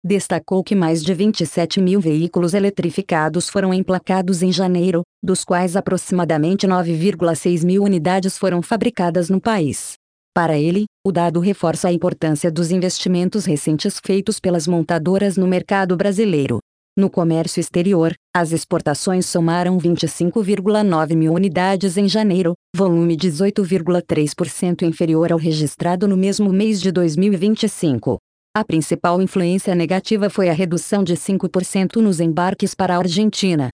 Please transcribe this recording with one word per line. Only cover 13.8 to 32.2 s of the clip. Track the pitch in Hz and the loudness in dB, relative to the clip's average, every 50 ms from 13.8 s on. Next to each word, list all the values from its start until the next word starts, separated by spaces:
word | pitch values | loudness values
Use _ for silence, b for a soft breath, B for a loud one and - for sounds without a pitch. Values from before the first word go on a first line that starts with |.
| - 202 - - | -2 -4 -6 -4
feitos | - - 190 196 190 - 220 - | -2 -2 0 0 0 -2 -4 -2
pelas | - 190 175 170 147 175 | -2 0 0 0 0 0
montadoras | 175 170 156 - 175 165 151 170 190 196 202 196 175 | 0 0 0 0 -2 -2 0 0 0 2 0 0 0
no | 190 185 180 | 0 0 2
mercado | 185 180 185 - 202 196 190 175 180 | 0 0 -2 0 0 0 0 0 0
brasileiro. | 165 202 202 190 190 226 208 170 147 139 135 123 104 - _ _ _ _ _ _ 190 | 0 0 0 0 0 0 2 2 2 0 0 -2 -4 -6 _ _ _ _ _ _ 0
No | 196 185 | 0 2
comércio | - 190 170 165 160 165 160 175 - 180 | 2 0 0 2 2 0 -2 -2 -4 -6
exterior, | 165 - - 175 175 196 202 165 160 165 160 - _ _ - | -4 -2 -2 0 2 2 2 2 2 0 -2 -4 _ _ -2
as | 180 170 156 | -2 0 0
exportações | 165 156 - - - 220 - 151 143 - - 196 185 185 175 | -2 -4 -2 -2 -4 -2 0 -2 -2 -2 -2 -2 0 0 0
somaram | - - 180 165 165 165 175 175 180 185 180 | 0 0 0 0 2 2 0 0 0 0 2
vinte | 151 170 170 - | 2 0 0 0
e | - 151 | -2 -4
cinco | - - 170 175 - 233 | -2 -2 -2 -2 0 0
vírgula | 208 180 208 190 180 208 208 214 | 0 0 0 0 2 2 2 2
nove | 214 196 165 156 156 147 165 | 2 2 2 2 2 2 2
mil | 160 160 160 | 2 2 2
unidades | 165 175 196 202 147 180 180 190 196 180 196 196 160 | 2 2 0 0 0 0 0 2 0 0 0 -2 0
em | 202 202 190 | 0 0 2
janeiro, | 160 214 220 208 175 185 185 165 175 - _ _ - | 2 2 2 2 2 2 0 0 -2 -4 _ _ -2
volume | 170 196 185 170 170 170 170 165 | 0 2 2 4 4 2 2 0
dezoito | 151 180 185 147 151 196 202 202 220 | 0 0 -2 0 0 0 0 0 0
vírgula | 202 160 190 180 165 175 175 175 | 0 0 0 0 0 0 0 0
três | 170 - 165 156 151 147 - | 0 0 0 0 0 0 -2
por | - 175 135 | -4 -6 -6
cento | - - 196 180 175 - 185 | -4 -4 -2 -2 0 0 0
inferior | 165 160 - 175 160 160 160 170 165 | -2 0 0 0 0 2 2 2 2
ao | 170 165 | 0 0
registrado | 156 165 156 151 151 143 - - - 175 180 180 208 202 | 0 0 0 0 -2 -2 -4 -4 -2 -2 0 0 0 0
no | 190 | 2
mesmo | 185 190 196 196 208 208 196 | 2 0 0 0 0 0 2
mês | 185 190 214 220 214 190 | 2 2 2 0 0 0
de | 175 190 | 0 0
dois | 160 185 175 165 151 | 0 2 0 2 2
mil | 165 190 208 | 2 2 2
e | 202 | 2
vinte | 165 185 208 220 - | 2 2 0 0 0
e | 226 208 | 0 -2
cinco. | - - - 156 131 113 - 139 107 - _ _ _ _ _ _ - | -2 -2 0 0 0 0 0 -2 -4 -4 _ _ _ _ _ _ -6
A | 214 214 | -4 -2
principal | - 160 160 147 - 175 151 - 175 175 180 | 0 -2 -2 0 -2 -2 -2 0 0 2 0
influência | 190 180 - 196 175 170 180 190 - 208 180 | 0 0 0 0 0 0 0 0 0 0 0
negativa | 175 165 151 185 190 - - 220 202 202 196 | 0 0 0 -2 -2 -2 -2 -2 0 0 -2
foi | - - 190 175 | 0 0 0 2
a | |
redução | 160 151 190 170 170 165 - - 214 202 196 | 2 0 0 -2 -2 -4 -2 -2 -2 0 0
de | 170 175 | 0 -2
cinco | - - - 196 180 - 175 | -2 -2 -2 -2 -2 -2 -2
por | - 190 180 | -2 -2 -2
cento | - - 196 190 175 - 226 | -2 -2 -2 -2 0 2 2
nos | 226 208 185 | 2 2 2
embarques | 156 | 2